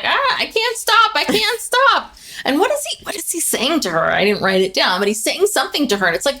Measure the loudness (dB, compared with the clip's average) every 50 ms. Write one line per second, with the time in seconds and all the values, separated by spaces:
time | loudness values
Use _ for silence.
0 | 0 0 0 0 0 0 0 -2 -4 -2 -2 -2 -2 -2 -4 -4 -2 2 4 4
1 | 4 4 2 -2 -2 0 0 0 0 0 -2 -4 -4 -2 0 4 4 4 2 2
2 | -2 -6 -18 -20 -20 -18 -16 -6 -4 -2 2 2 2 2 0 -2 -2 -6 -10 -10
3 | -8 -10 -8 -8 -6 -6 -4 -4 -2 -2 -2 0 0 0 0 0 0 0 0 0
4 | 2 2 2 2 2 2 2 2 0 2 2 2 2 2 0 0 0 0 0 0
5 | 0 0 -2 -2 -2 -4 0 2 0 2 2 0 -2 -2 -2 -2 0 0 0 0
6 | 0 0 0 0 -2 -2 -2 0